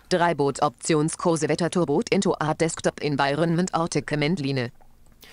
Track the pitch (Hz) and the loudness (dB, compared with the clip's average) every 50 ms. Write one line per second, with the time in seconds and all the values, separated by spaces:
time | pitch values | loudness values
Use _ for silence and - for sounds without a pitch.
0 | - - 180 165 170 170 170 143 143 143 - - 147 147 - - - - 165 151 | -4 -2 0 2 2 0 2 0 0 -2 0 0 0 -2 -2 -4 -2 0 2 2
1 | 151 160 - - - 180 165 151 156 135 156 - 175 156 - 185 165 143 143 175 | 2 0 -2 0 0 0 2 2 0 0 0 0 0 0 0 0 0 2 0 0
2 | 240 - 160 196 - 180 - - 156 156 156 - 160 160 - - - 165 - - | 0 2 0 2 2 0 0 0 -2 -2 0 0 -2 -2 -2 -2 -4 -4 -4 -2
3 | - 151 147 135 139 139 143 151 170 165 160 165 180 - - 165 165 170 - 147 | -4 -2 0 0 0 0 2 0 0 2 2 0 0 0 0 -2 -2 0 -2 -4
4 | - - 156 151 143 151 185 156 135 135 139 131 120 120 - - - - - _ | -2 -2 -2 0 0 0 0 0 -2 -2 -2 -2 -4 -6 -8 -14 -20 -20 -20 _
5 | - - - - - - | -20 -20 -20 -20 -20 -20